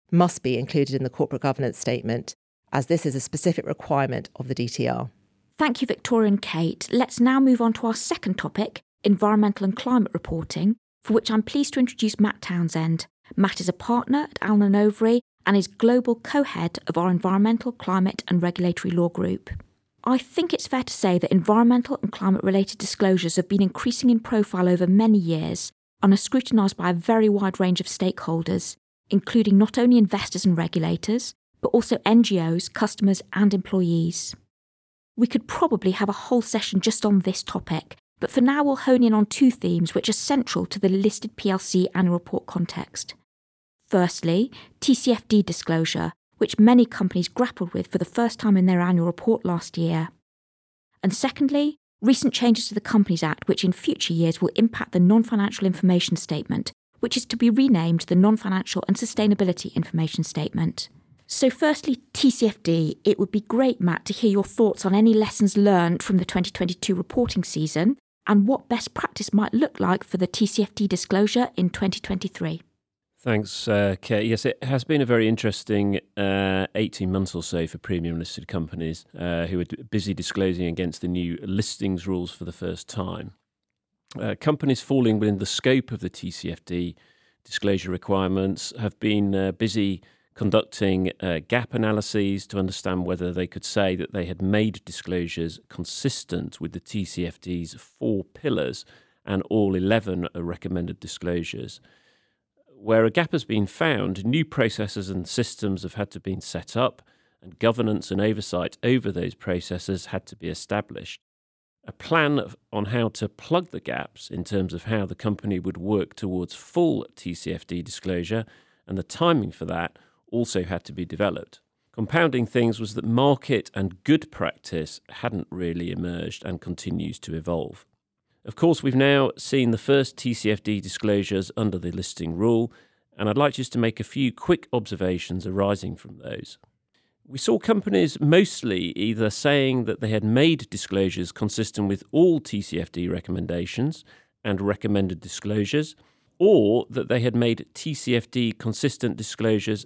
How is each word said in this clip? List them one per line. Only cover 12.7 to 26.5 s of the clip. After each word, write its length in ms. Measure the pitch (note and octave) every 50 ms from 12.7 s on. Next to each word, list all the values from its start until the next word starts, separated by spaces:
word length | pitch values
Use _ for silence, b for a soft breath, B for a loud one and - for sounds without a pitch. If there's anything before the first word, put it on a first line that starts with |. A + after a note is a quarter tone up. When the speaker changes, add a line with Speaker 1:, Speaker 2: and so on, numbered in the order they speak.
| - D#3+ D#3+ E3 E3 E3 - _ _ _ B B B
Speaker 2:
Matt 240 | - G3 F#3 - -
is 100 | - F3+
a 40 | -
partner 540 | - - - A#3+ A#3+ - - C4 D4 D4+ -
at 100 | - -
Allen 200 | - G#3+ G#3+ G#3
and 140 | G3+ G3 G3
Overy 440 | G3+ G#3 G#3+ G#3 - A3+ A3 A#3+ A#3+ - _ _ _ -
and 100 | F#3 G3+
is 120 | G3+ F3+
global 480 | - _ - A3+ A#3 B3 B3+ B3 A#3+ A#3
co-head 640 | A#3 - - - F#3+ F3+ - - E3 E3 E3+ - - -
of 100 | - E3+
our 120 | E3 F3 F#3
environmental, 640 | F3+ E3+ - F#3 F#3+ G3 G3+ A3 A3+ A3+ - B3
climate 500 | A#3+ - - - F#3 F#3+ F#3 F#3+ - - -
and 160 | - F3+ F3 E3+
regulatory 480 | F3 F3 - F3+ F3 E3+ - - F#3
law 180 | E3+ F3 E3+ E3+
group. 400 | - F3+ F3+ F3+ F#3+ - - - - - - _ _ _ _ _ _ _ -
I 140 | A#3+ C4
think 360 | B3+ - - - F4+ F4+ E4+ -
it's 140 | - -
fair 160 | - C4+ B3+ B3
to 100 | - -
say 240 | - - F#3+ F3+
that 140 | F3 - -
environmental 680 | F#3+ F#3 E3 G#3 G#3 A3+ A#3 A#3 B3 B3 B3 - C#4 -
and 100 | - G#3
climate-related 640 | - - F#3 F#3+ F#3+ - - F#3+ F#3+ G3 G3 - -
disclosures 580 | - G#3 - - - G3+ F#3+ F#3 F3 F3 E3 -
have 120 | F#3 F3+ -
been 120 | G3 G3
increasing 480 | G3 F#3 - - - B3 A#3 - - A#3+
in 100 | A#3+ A3+
profile 500 | A3+ - A#3+ G#3+ G#3 - - F#3 F3+ F3+
over 180 | F3+ F3 F3+
many 300 | F3+ F#3+ G3+ A3+ A3 G#3+
years 540 | G3+ E3+ E3 E3 D#3 D#3+ E3 F3 - - - _ _ _ _ _ - -
and 100 | G3 G3
are 40 |
scrutinised 600 | G3 - - - B3+ B3 -